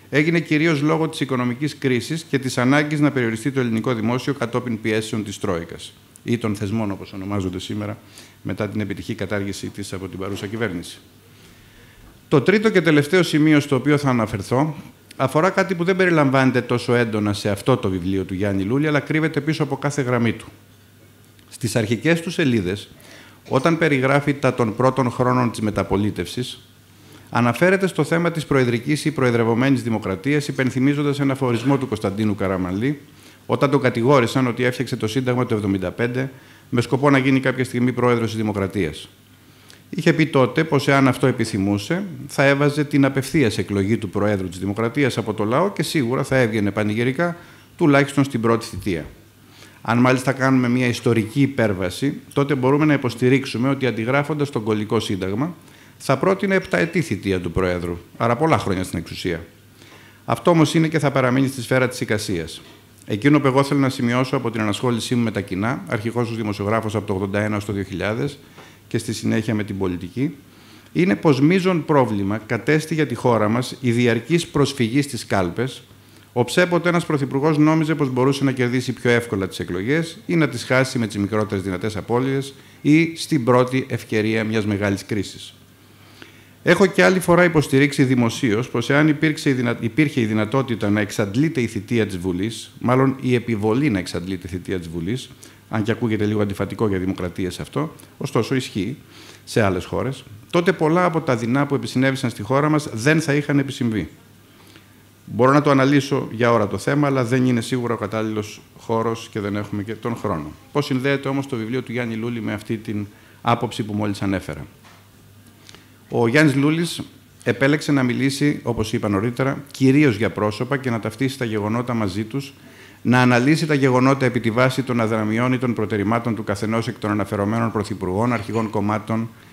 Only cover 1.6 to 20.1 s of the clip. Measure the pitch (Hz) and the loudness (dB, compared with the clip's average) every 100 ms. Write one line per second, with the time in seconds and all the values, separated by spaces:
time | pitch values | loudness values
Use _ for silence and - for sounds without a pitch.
1.6 | 147 - 135 123 113 160 - 135 123 123 | -6 -4 0 0 -2 -8 -4 -4 -2 0
2.6 | 123 147 151 151 147 131 117 110 143 135 | 2 2 2 2 2 2 0 -2 -2 -2
3.6 | 123 110 120 117 110 123 - 135 117 123 | 0 0 -2 -2 0 -2 -2 -4 -2 -4
4.6 | 120 113 110 110 110 113 104 101 101 85 | -4 -4 -2 -2 -2 -6 -6 -6 -4 -4
5.6 | 85 - - - - - - 117 113 104 | -4 -12 -16 -20 -20 -14 -4 -2 -2 -4
6.6 | 104 113 107 95 92 98 95 101 92 92 | -4 -2 -4 -6 -10 -10 -6 -2 -2 -6
7.6 | - 107 104 107 - - - - 98 95 | -8 -6 -6 -10 -16 -20 -20 -14 -8 -4
8.6 | 107 107 101 92 90 110 95 104 98 95 | -4 -4 -4 -6 -8 -6 -4 -4 -4 -8
9.6 | 101 - 98 95 92 90 95 101 104 110 | -10 -10 -10 -10 -10 -8 -8 -8 -8 -6
10.6 | 113 85 82 - - - - - - - | -4 -6 -10 -16 -20 -20 -20 -20 -20 -20
11.6 | - - - - - - - 151 127 208 | -20 -20 -20 -20 -20 -20 0 2 4 2
12.6 | 214 185 165 147 143 185 170 156 156 151 | 4 2 4 4 4 2 2 4 4 4
13.6 | 139 127 135 143 143 123 107 104 - 123 | 4 0 2 2 2 0 0 -4 -2 0
14.6 | 156 147 - - - - 135 151 180 190 | 0 -4 -14 -20 -20 -4 0 2 2 2
15.6 | 180 175 170 185 185 160 139 135 131 123 | 0 0 0 2 4 4 4 4 4 2
16.6 | 120 120 - 120 117 107 104 101 107 101 | 0 -2 2 2 2 0 0 0 -2 0
17.6 | - 123 104 92 90 95 92 95 101 98 | 2 2 2 -2 -2 -2 -2 -2 0 0
18.6 | 95 135 151 147 - 151 156 151 143 156 | 0 0 2 0 0 -2 0 -2 -2 -2
19.6 | 143 139 143 143 127 | -2 -2 -4 -2 0